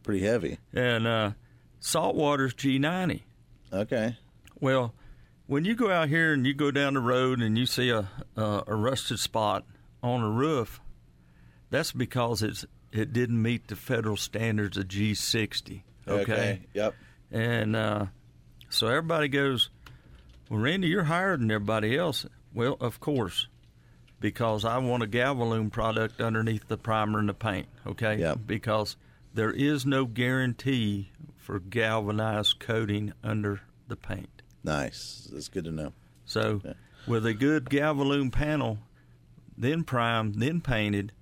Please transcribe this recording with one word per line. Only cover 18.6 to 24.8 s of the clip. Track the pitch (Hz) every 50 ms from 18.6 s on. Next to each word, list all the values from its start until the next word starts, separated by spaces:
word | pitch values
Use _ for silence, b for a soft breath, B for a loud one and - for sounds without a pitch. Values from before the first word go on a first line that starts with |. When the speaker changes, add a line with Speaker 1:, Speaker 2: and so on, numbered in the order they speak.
| - -
Speaker 2:
so | - - -
everybody | 113 123 151 165 160 165 156 151
goes, | 143 131 143 139 139 131 113 117 - B B B B B B B B B B B B B B - -
"Well, | 113 107
Randy, | 110 135 175 196 185 160
you're | 165 208 175
higher | 147 165 175 185 196 185
than | 143 117 110
everybody | 107 107 104 101 110 110 107 107 123
else." | 151 180 160 127 - - - - - - - -
Well, | 117 117 131 139 -
of | - 120 - -
course, | - 151 147 127 110 87 - - - - - - - - - b b b b b b b b b
because | - 107 - - 120 113 110 107 104
I | 113 117
want | 127